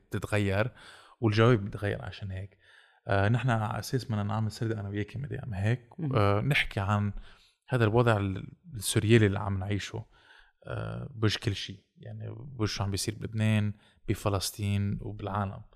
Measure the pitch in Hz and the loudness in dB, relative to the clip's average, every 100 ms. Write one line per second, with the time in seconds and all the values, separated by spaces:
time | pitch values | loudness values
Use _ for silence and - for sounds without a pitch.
0 | _ 107 - 104 101 95 117 - - - | _ -6 -2 0 2 0 -2 -6 -20 -20
1 | - - 113 107 113 120 101 110 101 110 | -20 -2 2 6 6 6 0 -6 -4 -4
2 | - - 98 95 98 _ _ - _ _ | -8 -10 -10 -8 -10 _ _ -20 _ _
3 | - 98 101 120 123 113 107 113 - 131 | 0 2 4 2 2 0 0 -4 -4 -4
4 | - 107 101 107 110 - 113 107 101 104 | -2 -2 -2 -2 -2 -2 -4 -4 -4 -4
5 | 101 - - 113 - 95 104 127 - - | -4 -6 -8 -8 -6 -2 0 0 -4 -6
6 | 151 127 101 101 127 151 - 110 98 104 | 0 4 4 4 2 0 0 -2 0 2
7 | 101 - - - _ _ - 127 110 117 | 0 -4 -10 -18 _ _ -2 2 4 6
8 | 117 107 98 95 - - 175 117 - - | 4 4 2 -4 -8 -16 -14 -8 -2 2
9 | 101 117 104 98 101 98 95 101 - 107 | 6 8 8 4 -2 -2 -2 -4 -4 -10
10 | - _ _ - - _ - 60 55 - | -12 _ _ -20 -20 _ -10 -8 -6 -8
11 | 120 110 107 - - 98 - 101 _ _ | -10 -2 0 0 -2 -4 -6 -14 _ _
12 | 113 110 110 107 131 131 107 - 101 98 | -14 -10 -10 -12 -12 -2 -2 0 -2 -2
13 | - 107 - 110 110 107 104 - _ _ | -4 -6 -6 0 4 4 2 -4 _ _
14 | - 104 107 98 - - 101 101 101 - | -4 -2 0 0 -2 -4 -2 0 0 -4
15 | 104 104 101 101 98 92 - | -6 -8 -4 -4 -4 -6 -14